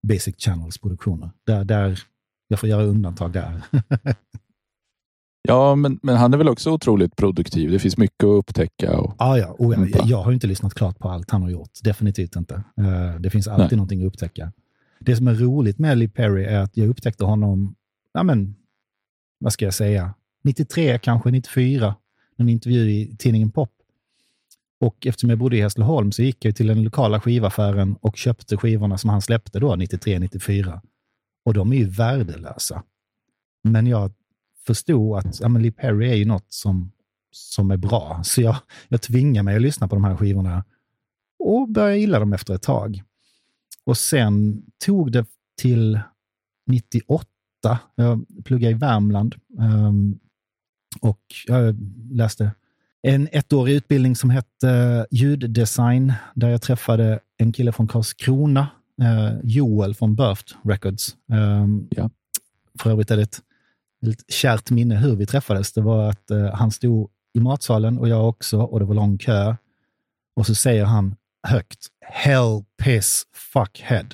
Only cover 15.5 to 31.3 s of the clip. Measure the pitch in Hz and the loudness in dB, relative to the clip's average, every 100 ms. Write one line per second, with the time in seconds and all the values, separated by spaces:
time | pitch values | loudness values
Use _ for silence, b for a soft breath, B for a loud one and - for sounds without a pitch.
15.5 | 143 113 101 156 123 113 - 110 98 98 | 2 0 0 0 2 0 0 0 0 0
16.5 | 104 98 - 107 123 120 - 98 107 104 | 0 0 0 0 0 -4 -4 -2 0 0
17.5 | 95 98 - _ _ _ - 185 123 98 | 0 -2 -8 _ _ _ -2 0 0 -2
18.5 | 101 _ _ _ _ _ _ _ _ 123 | -10 _ _ _ _ _ _ _ _ -4
19.5 | - 101 92 104 101 90 - _ _ 143 | -2 -4 -2 0 0 -2 -10 _ _ -4
20.5 | 127 143 - 156 120 - 117 123 127 - | -2 -4 0 0 0 0 0 2 0 -2
21.5 | - 127 135 107 98 _ _ _ - 120 | 0 0 0 -2 -4 _ _ _ -2 0
22.5 | 117 120 120 110 104 107 107 127 110 110 | 2 0 2 2 0 -4 -2 2 2 2
23.5 | 131 131 _ _ _ _ _ _ _ _ | 0 -4 _ _ _ _ _ _ _ _
24.5 | _ _ _ 120 - 131 117 120 113 127 | _ _ _ -2 -2 -6 -2 0 2 2
25.5 | 120 104 - 110 160 101 98 127 - 113 | 2 0 0 0 2 0 0 -2 0 -4
26.5 | 104 110 110 107 127 117 107 117 120 104 | 0 0 2 0 0 0 2 0 0 0
27.5 | - 104 101 98 101 107 - 127 113 - | 0 0 2 0 0 -4 -2 -4 -4 -4
28.5 | 101 117 110 104 95 110 104 95 117 - | -2 0 0 0 -2 0 0 0 -2 -2
29.5 | - 143 90 90 90 - 92 90 90 - | -2 0 0 -2 -4 -2 -2 -4 -6 -4
30.5 | 101 95 85 _ _ _ _ _ | -2 -2 -8 _ _ _ _ _